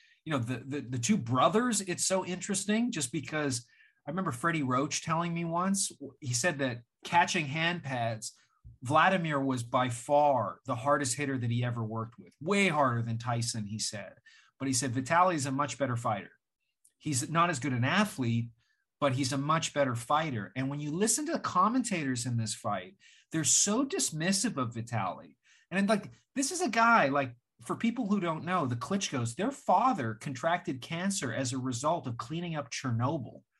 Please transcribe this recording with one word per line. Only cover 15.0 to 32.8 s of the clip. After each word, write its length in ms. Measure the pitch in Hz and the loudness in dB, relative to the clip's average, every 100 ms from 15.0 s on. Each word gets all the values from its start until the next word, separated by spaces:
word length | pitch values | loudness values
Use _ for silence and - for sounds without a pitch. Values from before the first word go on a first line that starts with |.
| 127 165 185 160 | 2 4 4 4
is 120 | 139 | 0
a 40 | |
much 260 | 135 143 - | -2 -2 -2
better 160 | 135 120 | -2 0
fighter. 360 | 120 104 87 _ _ _ _ _ _ _ | -2 -2 -6 _ _ _ _ _ _ _
He's 280 | 151 131 160 | -4 -2 0
not 200 | 165 175 | 2 2
as 100 | 143 | 2
good 140 | 139 | 0
an 100 | 123 | 2
athlete, 640 | 127 185 208 - 117 117 117 - _ _ _ - | 2 4 2 0 0 0 -2 -8 _ _ _ -2
but 140 | 143 | 0
he's 200 | 127 131 | 2 0
a 40 | 135 | 0
much 340 | 143 160 160 | 2 2 2
better 220 | 147 135 117 | 0 0 0
fighter." 560 | - 151 160 117 95 127 | 0 0 0 -4 -6 -4
And 140 | 135 | -4
when 100 | 143 | -4
you 120 | 147 | -4
listen 340 | 165 220 - 302 | 0 2 0 -2
to 40 | |
the 80 | 254 | -2
commentators 840 | - 180 202 262 - 180 139 123 123 | 0 2 4 2 0 -2 0 -2 -2
in 100 | 117 | -2
this 160 | 110 | -2
fight, 420 | - 110 98 92 - - - _ | -4 -4 -4 -6 -16 -20 -20 _
they're 120 | 160 | -2
so 420 | 156 - 202 220 277 | 2 2 2 2 0
dismissive 720 | 392 - 156 170 196 233 139 | -2 -2 0 0 0 0 -2
of 160 | 120 113 | -4 -4
Vitaly. 600 | 117 113 92 73 82 _ _ _ - | -4 -2 -2 -4 -12 _ _ _ -6
And, 180 | 185 202 | 0 2
like, 220 | 214 - - _ 254 | 0 -2 -18 _ -4
this 160 | 277 | -2
is 100 | 349 | -2
a 80 | 349 | 0
guy, 380 | 226 233 226 143 | 4 6 6 6
like, 240 | 143 131 - _ _ | 2 -2 -6 _ _
for 120 | - 170 | -6 -2
people 320 | 226 233 202 | 0 0 0
who 120 | 202 | 0
don't 260 | 170 160 151 | 0 -2 -2
know, 200 | 185 135 | 0 0
the 100 | 117 | -2
Klitschko's, 580 | - 196 - 135 120 120 | -2 -2 -2 -2 -4 -2
their 160 | 226 | -4
father 600 | 285 - 185 254 208 113 110 | -2 2 4 4 2 -2 -6
contracted 600 | 151 127 165 170 - 127 | -8 -4 0 0 -2 -8
cancer 520 | - 165 190 190 123 | -6 -4 -2 -2 -2
as 180 | 120 127 | -2 -2
a 40 | 131 | -2
result 480 | 127 117 147 170 131 | -2 -2 0 0 -2
of 100 | 120 | -6
cleaning 380 | - 160 175 156 | -6 -6 -4 -6
up 140 | 147 | -6
Chernobyl. 720 | - | -6